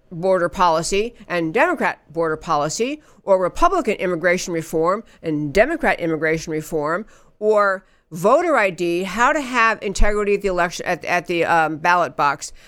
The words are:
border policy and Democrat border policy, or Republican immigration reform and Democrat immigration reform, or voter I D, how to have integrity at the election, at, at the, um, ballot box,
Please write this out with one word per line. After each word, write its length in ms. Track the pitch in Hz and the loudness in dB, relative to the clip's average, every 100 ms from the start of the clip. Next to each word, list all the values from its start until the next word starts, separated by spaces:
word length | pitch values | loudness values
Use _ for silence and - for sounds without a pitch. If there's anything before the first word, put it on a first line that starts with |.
| - | -16
border 380 | 170 185 185 175 | -4 0 2 0
policy 680 | - 180 160 165 196 226 - - | 2 2 2 0 -2 -2 -8 -6
and 240 | 175 165 | -4 -2
Democrat 480 | 214 330 320 196 - - | 2 0 0 -2 -4 -8
border 240 | 156 165 156 | -4 -2 -2
policy, 640 | 175 151 147 - 240 302 _ _ | -2 -2 0 -2 -4 -6 _ _
or 180 | - 190 | 0 2
Republican 540 | 180 - 339 381 247 196 | 2 2 2 2 -2 -2
immigration 580 | 185 175 175 180 - | -2 0 0 0 -2
reform 500 | 165 156 165 165 202 - _ | -6 -4 -2 0 0 -4 _
and 280 | 165 151 147 | -6 -4 0
Democrat 480 | 139 254 330 220 175 | 2 2 0 -2 -2
immigration 520 | 165 160 156 160 156 | -2 -2 -2 -2 -4
reform, 560 | 156 156 160 147 170 220 _ _ - | -8 -6 -4 -2 -4 -6 _ _ -4
or 440 | 214 214 202 190 - _ _ | 2 4 2 0 -8 _ _
voter 460 | 156 185 277 349 269 | -2 4 4 4 2
I 120 | 202 | 0
D, 340 | 175 175 170 | 0 -2 -2
how 280 | 190 185 247 | -2 0 2
to 80 | 302 | 2
have 420 | 254 247 226 214 | -2 2 2 2
integrity 520 | 214 185 208 208 208 | -2 2 2 2 0
at 80 | 202 | 0
the 80 | 196 | 0
election, 360 | 180 175 - - | 0 -2 -2 -6
at, 200 | 175 - | -4 -2
at 220 | 175 170 | -4 -2
the, 180 | 170 160 | -2 2
um, 320 | 165 156 156 | 2 2 0
ballot 400 | 170 175 156 135 | 0 2 0 0
box, 340 | 147 143 - - | -2 -2 -8 -18